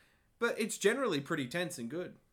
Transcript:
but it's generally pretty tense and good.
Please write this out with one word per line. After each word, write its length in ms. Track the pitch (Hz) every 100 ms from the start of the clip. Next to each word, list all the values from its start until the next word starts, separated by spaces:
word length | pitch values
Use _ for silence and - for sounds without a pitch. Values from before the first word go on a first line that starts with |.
| _ _ _ -
but 160 | 233 -
it's 180 | 220 -
generally 400 | 220 247 254 147
pretty 260 | - 156 123
tense 300 | 170 180 180
and 120 | 117
good. 240 | 156 165 - _